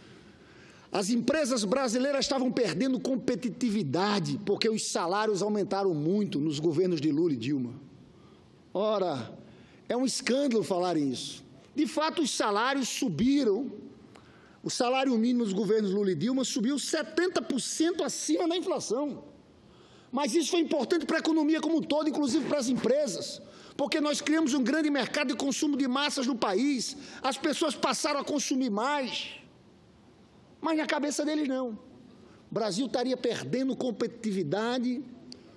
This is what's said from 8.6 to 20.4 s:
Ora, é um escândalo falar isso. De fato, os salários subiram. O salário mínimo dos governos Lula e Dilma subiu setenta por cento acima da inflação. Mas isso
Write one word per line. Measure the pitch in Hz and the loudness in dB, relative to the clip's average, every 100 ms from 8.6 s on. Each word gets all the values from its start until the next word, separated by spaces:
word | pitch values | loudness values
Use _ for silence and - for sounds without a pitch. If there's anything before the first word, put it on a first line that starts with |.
| - | -8
Ora, | 180 214 208 180 135 110 - - - - - - | -2 0 2 0 -2 -6 -14 -20 -20 -20 -14 -6
é | 240 | -2
um | 262 | 0
escândalo | - - 254 285 226 | -2 0 2 2 2
falar | 160 180 180 160 | 2 0 2 2
isso. | 139 120 - - - - - | 0 -2 -8 -12 -18 -20 -8
De | - 233 | -2 0
fato, | 285 311 - | 2 0 2
os | 269 | 0
salários | - 240 202 247 277 247 | 0 2 2 2 2 -2
subiram. | - 262 151 247 285 233 196 139 - - - - - - - - - | -2 -2 2 4 4 4 2 -2 -8 -14 -18 -20 -20 -20 -20 -20 -10
O | - | -6
salário | - 247 262 269 226 | 0 2 2 2 2
mínimo | 233 247 | 2 2
dos | 220 | 0
governos | 190 196 220 202 | 0 2 2 2
Lula | 202 196 | 0 0
e | |
Dilma | 165 214 262 | 0 0 0
subiu | 254 269 220 285 | 0 0 0 0
setenta | - 311 302 - 359 320 | -2 -2 -2 0 0 0
por | - 269 | -2 -2
cento | - - 320 349 | -4 0 0 0
acima | 285 - - 320 339 | -2 -4 -2 0 0
da | 359 | 0
inflação. | 359 269 - 233 294 143 - - - - - - - - - | -2 -2 -2 -2 -2 -6 -12 -20 -20 -20 -20 -20 -20 -20 -8
Mas | 247 285 | -2 0
isso | 311 | 0